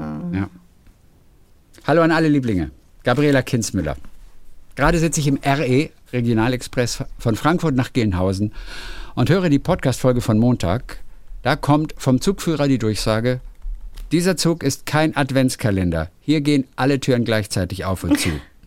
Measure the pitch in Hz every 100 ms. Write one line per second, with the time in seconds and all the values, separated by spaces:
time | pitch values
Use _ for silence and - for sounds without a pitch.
0 | 156 151 175 185 185 - - _ - _
1 | _ _ _ - - - _ - - 160
2 | 165 160 160 147 123 95 76 - _ -
3 | - 131 147 139 - 123 107 98 76 69
4 | - - - - - - - - 143 170
5 | 160 160 143 139 143 139 135 127 160 -
6 | - 123 117 110 117 127 - - 117 -
7 | - - 123 110 147 170 160 131 127 131
8 | 107 90 95 95 104 - - - - -
9 | - - 123 185 180 143 - 185 139 123
10 | 131 123 - 107 120 117 85 110 - -
11 | - - - - 120 151 - 151 156 -
12 | - 127 196 196 - 151 143 131 110 104
13 | - 110 120 127 - - - - - -
14 | - 160 180 175 165 165 139 - - 151
15 | 160 - 135 127 127 - 117 95 90 82
16 | 80 - - 156 143 147 131 - 139 139
17 | - 120 117 110 104 107 90 98 95 95
18 | 85 294 - 73 - -